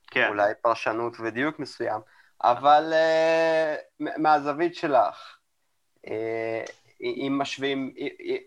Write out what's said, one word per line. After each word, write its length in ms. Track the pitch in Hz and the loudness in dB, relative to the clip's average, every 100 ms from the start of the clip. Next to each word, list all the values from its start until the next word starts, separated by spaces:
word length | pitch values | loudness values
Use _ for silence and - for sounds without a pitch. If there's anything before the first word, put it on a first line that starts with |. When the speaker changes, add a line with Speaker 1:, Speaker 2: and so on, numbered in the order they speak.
| - | -6
Speaker 1:
כן. 180 | 127 110 | 0 0
Speaker 2:
אולי 240 | 104 104 110 | 2 0 2
פרשנות 540 | 117 113 123 110 117 117 | -2 0 -2 -2 -4 -6
ודיוק 380 | 113 113 151 151 | -6 -2 -4 -4
מסוים, 420 | 131 - 117 107 - _ _ - | -12 -6 -6 -6 -10 _ _ 0
אבל, 480 | 120 123 143 151 160 | 2 4 6 6 6
אה, 840 | 160 160 160 160 165 165 160 156 147 - - | 2 4 4 4 2 2 2 0 -4 -10 -8
מ-, 220 | 147 147 | -8 0
מהזווית 520 | 156 147 143 143 170 | 4 4 2 -2 -2
שלך, 640 | 175 156 123 90 - - - _ _ _ _ _ _ - | -2 2 2 2 -2 -20 -20 _ _ _ _ _ _ -10
אה, 580 | 110 113 113 113 113 - - _ - | -6 -4 -4 -4 -6 -8 -16 _ -10
אם 380 | 123 123 135 139 | -8 -4 -2 -2
משווים, 560 | 139 135 139 135 131 - | -4 -4 -4 -4 -6 -8
אה, 80 | 139 - - | -10 -8 -6
אה, 100 | 131 | -6